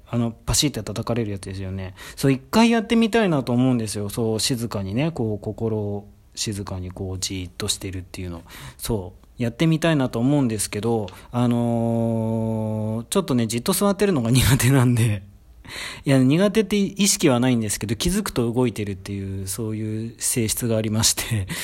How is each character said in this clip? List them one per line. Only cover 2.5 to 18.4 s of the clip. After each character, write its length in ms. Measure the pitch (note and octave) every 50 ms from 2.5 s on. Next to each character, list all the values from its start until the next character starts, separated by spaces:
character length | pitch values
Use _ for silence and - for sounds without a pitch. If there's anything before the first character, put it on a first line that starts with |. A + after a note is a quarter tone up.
回 200 | - A3 A#3 A#3
や 100 | A#3 A#3
っ 40 | A3
て 120 | A#3 A#3+
み 140 | A3+ A3+ G#3+
た 140 | G#3+ A#3 G#3+
い 40 | F3+
な 140 | D#3+ C3+ B2+
と 100 | B2+ A#2+
思 180 | B2 B2+ C3
う 40 | B2+
ん 40 | A#2
で 80 | A2
す 120 | G2+ G#2 G#2
よ。 100 | G#2 G#2
そ 260 | - B2 A2+ A2+ A2
う、 60 | G#2+
静 280 | - - C3+ A2+ A#2 G#2
か 140 | - G#2 G2
に 120 | F#2+ G#2
ね、 160 | B2 D3+ E3
こ 240 | D#3+ - A#2 A2 G#2
う、 40 | G#2
心 400 | - A2 G#2 - A2+ A2+ A2 G#2+
を 300 | G#2 G#2 G2+ G2+ G2+ - - - - - -
静 300 | - - A#2 G2+ G2+ G2
か 140 | - F#2+ F#2
に 120 | F2+ F2+
こ 220 | F#2 - G2 F#2 F#2+
う、 60 | F2+
じ 160 | - - G2
ー 160 | F#2+ F2+ F2
っ 20 | -
と 120 | - G#2+ G2+
し 80 | -
て 140 | - - F#2+
る 80 | F2+ F#2
っ 40 | F2+
て 200 | - - - F#2
い 40 |
う 40 | F2
の。 120 | E2+ E2+ - - - - C#3 C3 - -
そ 360 | - - A#2 G2+ F2+ F2+ - - - - - -
う、 40 | A#2+
や 80 | A#2
っ 20 | -
て 140 | - E3
み 140 | E3 D#3+ D3+
た 120 | E3+ E3 D#3+
い 40 |
な 120 | C#3+ C3 B2
と 100 | - A#2
思 200 | A#2 C3+ D3 D3
う 20 | C3+
ん 60 | A#2
で 100 | A2 G2+
す 120 | - -
け 100 | - G#2
ど、 280 | G#2 A#2 A#2 A2 G#2 G2 - - - - -
あ 140 | A#2+ B2 A#2+
の 1500 | A#2+ A#2+ A#2+ A#2+ A#2 A#2 A#2 A#2 A2+ A#2 A2+ A2+ A2+ A2+ A2 A2 A2+ A2+ A2+ A2+ A2 A2 A2 A2 G#2+ G#2+ G#2+ G#2+ A2 A#2 A2+
ー、 20 |
ち 140 | - - G3
ょ 20 |
っ 40 | -
と 100 | - C3+
ね、 120 | A#2+ A#2
じ 120 | G#2+ A2+ A#2+
っ 40 | -
と 100 | G3 F#3
座 180 | - G3+ G3+
っ 60 | G3
て 100 | G3 G#3
る 60 | G3+ F#3
の 100 | C3 A2+
が 80 | A2+
苦 260 | B2+ B2+ - G#2 C#3 A#2+
手 120 | A2+ B2
な 140 | C#3 C3+ B2
ん 100 | B2+ B2
で。 280 | A2+ A#2+ A2 G#2 G2 G2 - - - - - - - - - - - - - - - -
い 60 | D3
や、 120 | C3+ C3+ B2+
苦 280 | C3 D3 E3+ G3+ G#3
手 100 | - A3+
っ 40 | G#3
て 120 | - G#3+
意 320 | G3+ G3 - - - G#3 F#3+
識 200 | - - - D3
は 120 | B2 A#2+
な 80 | B2 C3
い 80 | B2
ん 40 | A#2
で 80 | A2 G#2
す 80 | - -
け 80 | A2+
ど、 100 | G#2 A2
気 140 | - - B2
づ 120 | F#3 A3 G3
く 100 | - -
と 180 | C3+